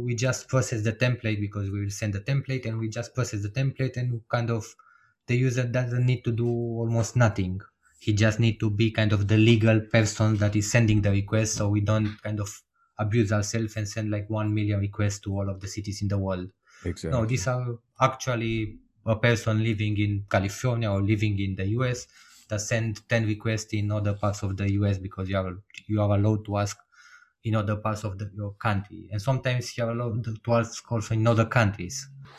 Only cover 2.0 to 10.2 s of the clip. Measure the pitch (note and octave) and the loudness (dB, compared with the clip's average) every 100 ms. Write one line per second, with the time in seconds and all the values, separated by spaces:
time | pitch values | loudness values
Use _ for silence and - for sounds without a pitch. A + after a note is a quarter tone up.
2 | G#2+ G2 G#2 C#3 C3+ C3 A2+ A2 A2 A#2+ | -4 -4 -2 -2 -2 -6 -4 -4 -4 -6
3 | A#2 - A#2+ G#2+ G2+ A2+ C3+ - C3 B2 | -8 -4 -4 -2 -4 -2 -2 -2 -4 -2
4 | B2 A#2 - A#2+ A#2 A2+ A2 - _ _ | -4 -4 -4 -2 0 -2 -4 -18 _ _
5 | _ _ - B2 C3 A#2+ A#2+ B2+ B2 B2 | _ _ -2 2 2 0 0 0 0 2
6 | B2 B2 B2 A2+ A#2+ A#2+ A#2 A2+ A2+ A#2 | 2 2 0 0 0 0 -2 -2 0 0
7 | A2+ B2 A2+ G2+ F#2 F#2+ - _ _ _ | 2 4 4 4 -2 -4 -10 _ _ _
8 | - G2+ A2 G#2+ A2+ A2 A2 G2+ A2+ A2 | 0 4 4 4 2 2 -2 2 2 2
9 | G#2+ G2+ G2+ A2 A2 A2+ A2+ A2 A2 A#2 | 2 2 4 6 8 8 6 4 4 2
10 | G#2+ - | 2 2